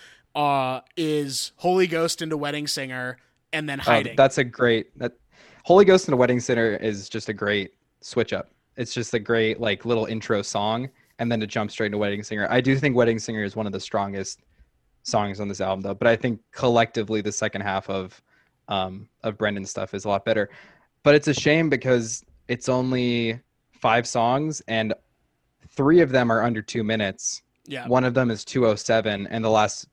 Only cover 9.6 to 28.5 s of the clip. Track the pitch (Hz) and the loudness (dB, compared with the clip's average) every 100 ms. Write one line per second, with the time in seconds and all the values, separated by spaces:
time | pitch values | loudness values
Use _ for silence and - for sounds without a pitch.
9.6 | 113 98 117 113 113 110 - 107 98 104 | -2 -2 -2 -2 -2 -4 -2 -2 -2 -2
10.6 | 104 117 131 _ _ - 117 117 107 117 | -2 -2 -6 _ _ -6 -2 -2 -2 -4
11.6 | 104 - 107 104 104 101 101 107 101 127 | -4 -4 -4 -2 -2 -4 -6 -4 0 2
12.6 | 123 135 147 123 117 113 - 110 101 110 | 2 2 2 4 2 2 -4 -6 -6 -6
13.6 | 104 98 - 104 98 98 98 - _ _ | -6 -8 -6 -4 -4 -6 -10 -14 _ _
14.6 | _ _ _ _ - 113 101 98 101 98 | _ _ _ _ -4 -2 -2 -4 -8 -4
15.6 | 95 95 98 98 120 113 127 107 _ - | -4 -4 -6 0 2 2 0 -4 _ -2
16.6 | 127 120 113 117 104 110 104 - 107 98 | 2 4 2 -2 -2 -2 -2 -4 -4 -4
17.6 | 104 95 - 98 95 - _ _ _ _ | -4 -4 -4 -6 -8 -14 _ _ _ _
18.6 | - 98 92 95 107 _ 113 107 104 101 | -6 -4 -4 -8 -18 _ -10 -4 -2 -2
19.6 | 95 - 98 101 104 101 - 107 98 - | -8 -8 -8 -6 -2 -2 0 0 -2 -6
20.6 | - _ _ _ 147 147 151 135 151 156 | -20 _ _ _ 4 6 4 0 2 2
21.6 | 160 139 131 123 113 - - _ - 123 | 2 0 2 0 0 -10 -16 _ -8 -6
22.6 | - 127 127 127 123 120 117 117 - _ | -2 -2 0 0 0 0 -2 -6 -12 _
23.6 | _ _ 120 117 117 123 117 131 156 151 | _ _ 0 2 0 0 2 0 -2 -6
24.6 | - 113 110 - _ _ _ _ _ _ | -4 -2 -2 -6 _ _ _ _ _ _
25.6 | - - 139 175 147 127 117 113 117 110 | -10 0 4 6 6 4 4 2 2 -2
26.6 | - 120 107 110 98 - - - _ _ | -4 -4 -2 0 -2 -4 -10 -10 _ _
27.6 | - 135 120 127 127 123 123 107 - | -14 -10 0 2 2 2 0 -2 -4